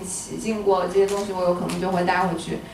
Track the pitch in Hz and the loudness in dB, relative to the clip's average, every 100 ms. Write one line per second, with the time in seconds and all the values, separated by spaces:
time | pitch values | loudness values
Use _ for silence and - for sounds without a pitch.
0 | 190 - - - 220 214 196 185 180 190 | -8 -8 -8 -6 -4 0 2 2 4 4
1 | 196 202 202 185 180 180 175 175 180 180 | 4 2 -2 0 0 2 0 -2 0 0
2 | 175 180 185 165 - 131 - | 2 2 2 -2 -4 -8 -8